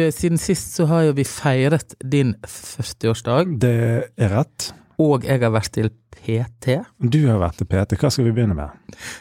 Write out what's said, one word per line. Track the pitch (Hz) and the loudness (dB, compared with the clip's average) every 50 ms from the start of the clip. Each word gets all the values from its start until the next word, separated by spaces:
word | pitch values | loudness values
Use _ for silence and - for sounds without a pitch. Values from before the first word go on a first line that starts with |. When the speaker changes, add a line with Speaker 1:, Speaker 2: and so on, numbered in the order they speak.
| 165 160 | 2 2
Speaker 1:
siden | 151 - - 170 170 | 0 0 -2 0 0
sist | 160 - - 185 - - - - | 0 0 0 -2 -2 -4 -6 -4
så | - 170 | 0 0
har | 151 165 165 160 | 2 2 4 2
jo | 151 139 | 2 2
vi | 139 135 | 0 -2
feiret | - - - - 147 131 131 131 143 160 151 - - - - | -4 -4 -4 -2 0 2 2 2 2 2 0 -2 -6 -14 -14
din | - 131 147 143 135 123 104 - | -6 -2 0 0 2 0 -2 -4
førtiårsdag. | - - - - - - - - 120 - - - - 113 113 - - 120 120 143 180 185 156 | -8 -16 -16 -16 -16 -12 -10 -10 -10 -10 -8 -4 -2 -2 -2 -2 -2 0 0 0 0 0 0
Speaker 2:
Det | 107 123 123 117 117 117 117 117 120 - - _ | 0 2 2 2 2 2 0 0 -2 -2 -6 _
er | - 120 95 98 | -2 0 2 2
rett. | 117 156 - _ - - - - - _ _ _ | 0 0 -2 _ -10 -12 -12 -14 -18 _ _ _
Speaker 1:
Og | - 160 151 143 123 113 | 0 2 4 2 2 2
jeg | - 135 127 | 0 0 2
har | 120 113 110 | 2 2 2
vært | 110 104 - - | 0 -2 -2 -2
til | 120 107 107 - _ _ _ | -2 -2 -2 -4 _ _ _
P | - - - - 113 113 120 113 - | -20 -12 -6 -4 -2 -2 -2 -4 -10
T. | _ - 127 127 165 240 - _ | _ -2 -2 -2 -2 -2 -8 _
Speaker 2:
Du | - 135 117 127 156 151 | -4 0 2 2 4 4
har | 127 110 98 | 4 4 4
vært | 87 85 - - | 2 0 -2 -4
til | 101 - | -4 -2
P | - 95 | 0 0
T. | 101 - 101 | 0 0 0
Hva | - - 139 | 0 0 0
skal | - - 117 | 0 2 0
vi | 117 110 | 2 2
begynne | 120 117 104 90 73 | 2 2 0 0 -2
med? | 73 71 - - _ - - - - - - - | -4 -8 -12 -18 _ -20 -20 -18 -16 -16 -16 -16